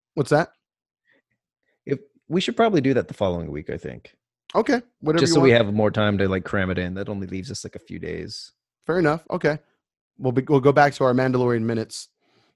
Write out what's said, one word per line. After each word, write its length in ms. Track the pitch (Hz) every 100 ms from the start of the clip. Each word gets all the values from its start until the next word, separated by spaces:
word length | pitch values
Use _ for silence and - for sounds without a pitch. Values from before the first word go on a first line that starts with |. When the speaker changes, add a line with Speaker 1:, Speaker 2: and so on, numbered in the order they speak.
| _
Speaker 1:
What's 160 | - 143
that? 220 | 147 - _ _ _ _ _ _ _ _ _ _ _ _ _ -
Speaker 2:
If, 140 | 135 - _ -
we 120 | 170
should 160 | - 226
probably 240 | 226 180
do 140 | 135
that 140 | 120 87
the 60 |
following 360 | - 98 85 78
week, 200 | 73 -
I 60 | -
think. 380 | 71 60 - _ _ _ -
Speaker 1:
Okay, 280 | 190 240 175 - _
whatever 200 | 147 160
Speaker 2:
Just 100 | 139
Speaker 1:
you 40 |
Speaker 2:
so 60 | 156
we 120 | 135
Speaker 1:
want. 120 | 117
Speaker 2:
have 100 | 104
more 160 | 104 107
time 280 | 107 104 98
to, 100 | 98
like, 160 | 95
cram 260 | - 104 92
it 80 | 92
in. 160 | 90
That 140 | 92 104
only 180 | 101 92
leaves 240 | 95 92
us, 140 | 104
like, 120 | - -
a 20 |
few 200 | - 87
days. 540 | 85 82 87 - - _ _ _ -
Speaker 1:
Fair 120 | 175
enough. 260 | 156 165 -
Okay. 280 | 175 151 151 - _ _ _ _ _
We'll 140 | 131
be, 100 | 123 131
we'll 140 | 139
go 120 | 135
back 200 | 143 143
to 100 | -
our 100 | 131
Mandalorian 480 | 123 131 127 123 120
minutes. 460 | 113 113 110 - - _ _ _ _